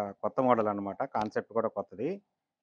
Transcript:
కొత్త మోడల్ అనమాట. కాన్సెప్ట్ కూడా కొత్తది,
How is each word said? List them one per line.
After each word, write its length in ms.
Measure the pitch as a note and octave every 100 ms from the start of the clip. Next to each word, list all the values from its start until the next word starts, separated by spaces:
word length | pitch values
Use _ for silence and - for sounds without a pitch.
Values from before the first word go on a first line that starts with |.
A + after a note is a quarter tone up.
| G2+ G2+
కొత్త 220 | G#2 -
మోడల్ 280 | C3 A2+ G#2+
అనమాట. 320 | G#2 G2 F#2+ C#3
కాన్సెప్ట్ 420 | A#2+ G#2 A#2 -
కూడా 160 | G#2+ A2
కొత్తది, 400 | - - F#2+ C3 G3+ - _ _ _